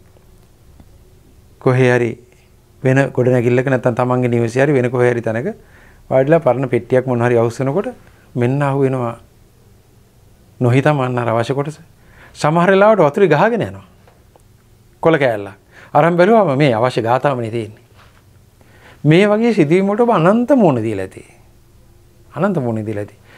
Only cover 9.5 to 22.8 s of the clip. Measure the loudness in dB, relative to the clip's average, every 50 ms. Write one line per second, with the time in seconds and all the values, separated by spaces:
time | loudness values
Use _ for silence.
9.5 | _ _ _ _ _ _ _ _ _ _ _ _ _ _ _ _ _ _ _ _
10.5 | _ -2 0 0 2 2 2 0 0 0 -2 -4 -4 -4 -4 -2 -2 -2 -2 -2
11.5 | -4 -6 -6 -8 -10 -16 -18 -20 _ _ _ -20 -20 -20 -20 -20 -8 -4 -2 0
12.5 | 2 2 2 2 4 4 4 4 4 4 2 2 2 2 2 2 2 2 2 0
13.5 | 0 -2 -6 -6 -10 -14 -20 -20 _ _ _ _ _ _ _ _ _ _ _ _
14.5 | _ _ _ _ _ _ _ _ _ _ 0 2 2 2 2 0 -2 -2 -6 -12
15.5 | -16 -20 _ _ -20 -20 -10 -4 0 2 2 2 2 2 2 4 4 4 2 2
16.5 | 2 2 2 2 2 0 0 -2 -2 -2 -2 -2 -2 0 0 -2 -2 -4 -6 -6
17.5 | -6 -8 -8 -10 -12 -20 _ _ _ _ -20 -20 _ _ _ _ _ _ _ _
18.5 | _ _ _ _ -20 -20 -20 -20 -14 -4 0 2 4 4 4 2 2 0 0 0
19.5 | 2 2 0 2 2 0 0 0 0 0 0 0 2 2 2 2 2 2 2 2
20.5 | 2 2 4 2 2 0 -2 -4 -6 -6 -8 -10 -12 -18 -20 -20 -20 -20 -20 _
21.5 | _ _ _ _ _ _ _ _ _ _ _ _ _ _ _ _ -8 -4 -4 -2
22.5 | -2 -2 -4 -4 -4 -6